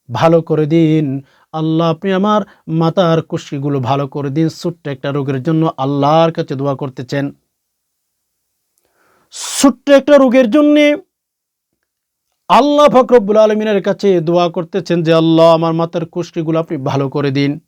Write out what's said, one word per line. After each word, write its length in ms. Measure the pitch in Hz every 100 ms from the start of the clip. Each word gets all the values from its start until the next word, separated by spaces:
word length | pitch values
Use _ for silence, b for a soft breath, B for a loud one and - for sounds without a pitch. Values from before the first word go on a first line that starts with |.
| -
ভালো 300 | 120 165 165
করে 240 | 160 156 151
দিন, 560 | 165 160 160 147 139 139 b b
আল্লাহ, 380 | 156 156 160 165
আপনি 220 | 160 196
আমার 300 | 185 202 214 202 b -
মাথার 540 | 160 165 175 175 160
খুশকিগুলো 580 | 160 165 - 147 143 139
ভালো 280 | 127 139 139
করে 220 | 147 139
দিন।" 180 | 139 160
ছোট্ট 400 | - 180 165 143
একটা 240 | 143 143
রোগের 300 | 143 135 135
জন্য 300 | 127 160 160 -
আল্লাহর 560 | 135 143 139 160 165
কাছে 220 | 165 160
দোয়া 200 | 139 139
করতেছেন, 600 | 135 143 131 123 143 139 - _ _ _ _ _ _ _ _ _ _ _ _ _ _ _ _ _ _ _ - - -
ছোট্ট 300 | 277 - -
একটা 280 | 277 269 285
রোগের 320 | 262 254 247
জন্যে 460 | 294 294 294 294 294 - _ _ _ _ _ _ _ _ _ _ _ _ _ -
আল্লাহ 400 | 202 285 294 294
পাক 240 | 254 247
রব্বুল 240 | 240 202 214
আলমিনের 460 | 214 214 214 202
কাছে 380 | 202 196 202 180
দোয়া 280 | 165 175 175
করতেছেন 540 | 180 170 196 170 175
যে, 120 | 160
"আল্লাহ, 400 | 165 165 165 165
আমার 180 | 165 165
মাথার 340 | 165 165 175 165
খুশকিগুলো 520 | 175 165 175 160 160
আপনি 200 | 165 160
ভালো 300 | 135 131 139
করে 220 | 147 143
দিন।" 300 | 139 139 156